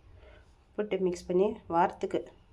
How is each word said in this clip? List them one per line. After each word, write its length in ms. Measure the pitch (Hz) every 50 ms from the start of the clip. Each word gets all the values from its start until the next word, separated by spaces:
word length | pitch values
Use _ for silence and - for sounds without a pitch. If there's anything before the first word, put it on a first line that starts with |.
| - - - - - - - - - _ - _ _ _ -
போட்டு 220 | - 208 208 190 190 185
மிக்ஸ் 220 | 180 175 - - -
பண்ணி 180 | 180 180 196 220 233 - - - 165
வாரத்துக்கு 440 | 165 180 208 - - - - - - - - - - - _